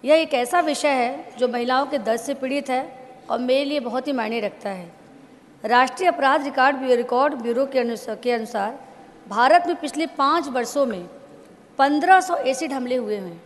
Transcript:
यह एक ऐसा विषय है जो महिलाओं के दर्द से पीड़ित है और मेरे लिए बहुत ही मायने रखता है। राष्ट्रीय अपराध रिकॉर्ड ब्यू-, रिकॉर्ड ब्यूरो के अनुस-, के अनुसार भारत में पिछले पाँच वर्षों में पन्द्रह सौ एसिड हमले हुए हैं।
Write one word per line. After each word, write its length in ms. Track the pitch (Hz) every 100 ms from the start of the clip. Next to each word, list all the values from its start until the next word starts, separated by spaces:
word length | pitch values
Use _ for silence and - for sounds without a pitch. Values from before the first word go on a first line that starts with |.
| 247
यह 100 | 320
एक 180 | 311
ऐसा 260 | 262 247 349
विषय 280 | 311 277 294
है 460 | 269 240 285 - -
जो 100 | 247
महिलाओं 380 | 240 240 254 277
के 120 | 285
दर्द 220 | 208 226
से 140 | 247
पीड़ित 360 | 277 262 285 277
है 300 | 254 302 - - - -
और 100 | 240
मेरे 260 | 247 269 285
लिए 140 | 294
बहुत 280 | 233 247 277
ही 40 |
मायने 280 | 262 214 226
रखता 300 | 208 - 202
है। 220 | 185 170 - - - - - - - 214
राष्ट्रीय 440 | 240 254 - 370
अपराध 340 | 330 269 294
रिकॉर्ड 320 | 277 269 262 277
ब्यू-, 220 | 262 240
रिकॉर्ड 360 | 240 247 294
ब्यूरो 320 | 285 233 233 269
के 140 | 262
अनुस-, 420 | 233 220 - 220
के 80 | 247
अनुसार 480 | 233 220 214 202 277 - - - - -
भारत 360 | 202 254 349 349
में 80 | 349
पिछले 300 | 294 294 320
पाँच 420 | - 277 330 285
वर्षों 380 | 254 233 294 254
में 240 | 190 175 - - - - - - -
पन्द्रह 420 | 277 294 349 381
सौ 160 | 359 330
एसिड 380 | 254 262 320
हमले 220 | 269 247 254
हुए 200 | 214 208
हैं। 280 | 185 170